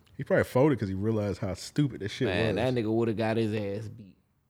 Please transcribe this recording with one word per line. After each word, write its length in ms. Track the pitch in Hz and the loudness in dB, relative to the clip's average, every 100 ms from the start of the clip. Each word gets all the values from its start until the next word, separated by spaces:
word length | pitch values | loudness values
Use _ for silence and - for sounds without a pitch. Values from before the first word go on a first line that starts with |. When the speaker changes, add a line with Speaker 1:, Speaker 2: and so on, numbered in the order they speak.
| _ - | _ -10
Speaker 1:
He 60 | |
probably 200 | 139 185 | 0 2
folded 340 | - 127 151 120 | 4 4 4 4
'cause 120 | 98 | 0
he 40 | |
realized 460 | 95 107 110 104 92 | -2 0 0 0 -2
how 140 | 98 | -4
stupid 460 | 87 - - 143 73 | -6 -4 -2 0 -2
this 120 | 98 | -6
shit 160 | - 117 | -2 0
Speaker 2:
man, 260 | 87 80 | 2 0
Speaker 1:
was. 20 | - | 0
Speaker 2:
that 180 | 127 | 0
nigga 200 | 123 107 | 0 0
would've 220 | 113 117 104 | 2 2 0
got 220 | 110 110 | 0 2
his 160 | 110 | 0
ass 340 | 110 101 101 110 | 0 -4 -6 -8
beat. 260 | 110 98 - _ _ | -12 -18 -20 _ _